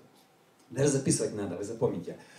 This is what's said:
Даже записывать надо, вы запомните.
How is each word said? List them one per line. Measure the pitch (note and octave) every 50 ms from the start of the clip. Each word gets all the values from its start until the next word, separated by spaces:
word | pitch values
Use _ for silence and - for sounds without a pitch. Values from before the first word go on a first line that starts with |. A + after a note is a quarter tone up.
| - - _ - - _ _ _ _ _ _ _ - -
Даже | A#2+ C3 C#3+ D3
записывать | C3+ C3 - E3 - - A2 - G#2+
надо, | G#2 G2+ F2 F2
вы | - G#2
запомните. | G#2+ A#2 - B2 G#2 G2 F2+ E2+ F2 F2 - - - -